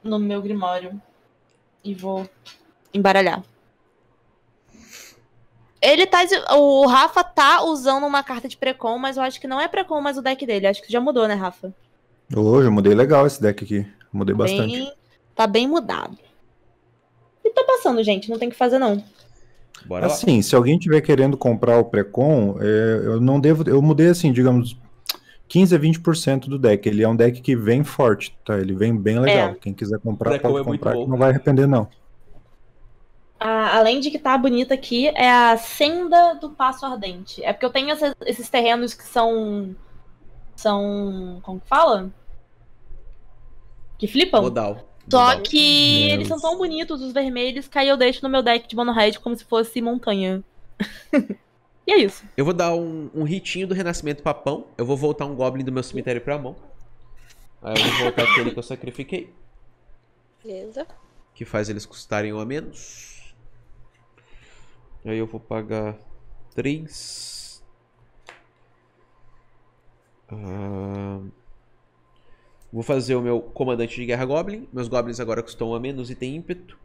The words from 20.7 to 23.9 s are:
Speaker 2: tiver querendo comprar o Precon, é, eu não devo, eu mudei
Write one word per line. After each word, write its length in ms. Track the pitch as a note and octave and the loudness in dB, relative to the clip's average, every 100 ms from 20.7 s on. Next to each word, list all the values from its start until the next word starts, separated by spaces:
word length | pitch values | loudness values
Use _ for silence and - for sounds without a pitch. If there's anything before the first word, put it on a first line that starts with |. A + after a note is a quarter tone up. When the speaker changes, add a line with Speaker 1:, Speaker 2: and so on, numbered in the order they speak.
| D#3+ | 2
Speaker 2:
tiver 220 | E3+ D#3 | 4 2
querendo 360 | D3+ C#3 C3+ C#3 | 4 4 4 2
comprar 400 | B2+ A2+ - A#2+ | 0 0 4 4
o 80 | A2+ | 4
Precon, 680 | G#2+ G2+ - C#3 D3+ G2+ G2 | 0 -2 0 2 4 2 0
é, 460 | G#2 G#2+ A2+ A2+ G#2+ | 0 2 2 0 0
eu 160 | A2+ | 2
não 180 | B2 C#3 | 2 4
devo, 300 | C#3+ D#3+ D#3+ | 4 2 4
eu 100 | C#3 | 4
mudei 280 | D3 | 4